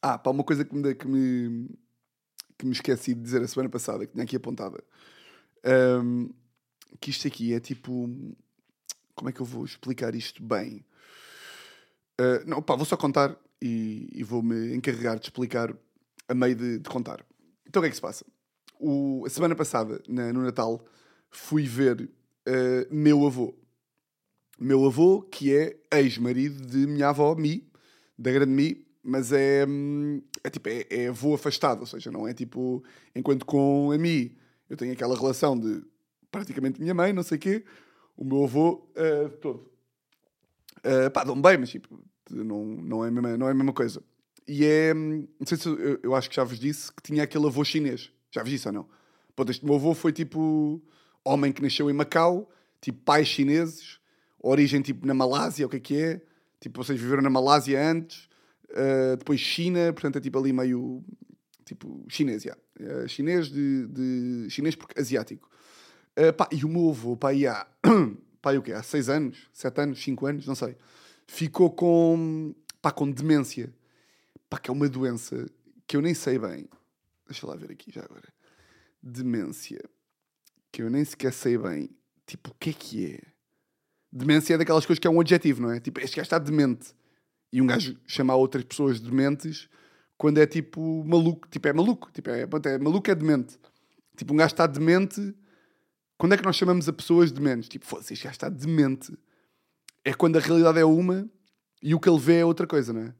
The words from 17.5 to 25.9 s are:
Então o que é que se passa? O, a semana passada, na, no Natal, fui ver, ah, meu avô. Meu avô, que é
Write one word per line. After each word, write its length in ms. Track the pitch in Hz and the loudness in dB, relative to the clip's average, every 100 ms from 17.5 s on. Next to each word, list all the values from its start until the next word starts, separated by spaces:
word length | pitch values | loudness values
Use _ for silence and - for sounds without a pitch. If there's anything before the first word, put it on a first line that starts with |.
| _ _ | _ _
Então 140 | 196 | 0
o 20 | |
que 60 | 165 | 0
é 20 | |
que 60 | 123 | -2
se 60 | |
passa? 220 | 82 - - _ _ _ - _ | -10 -12 -18 _ _ _ -20 _
O, 460 | 156 139 139 131 135 | -2 0 -2 -4 -6
a 40 | |
semana 240 | - 170 | -2 0
passada, 480 | 156 151 123 110 113 - | 0 -2 -2 -4 -8 -8
na, 240 | 123 120 | -6 -4
no 100 | 123 | -2
Natal, 420 | 127 120 113 117 - _ _ _ _ | -4 -2 -4 -4 -10 _ _ _ _
fui 340 | - - 151 143 | -20 -4 -2 -2
ver, 440 | 117 135 120 120 _ _ _ - | 2 2 2 -6 _ _ _ -2
ah, 400 | 131 127 127 - | 0 2 0 -2
meu 360 | 151 151 147 143 | 2 6 6 4
avô. 280 | 127 123 - _ _ _ _ _ _ _ _ _ _ | 2 -6 -6 _ _ _ _ _ _ _ _ _ _
Meu 280 | 123 135 139 | 2 4 4
avô, 360 | 127 175 196 | 6 6 6
que 320 | 196 - 139 | 0 -4 2
é 220 | 139 156 - _ | 4 2 -6 _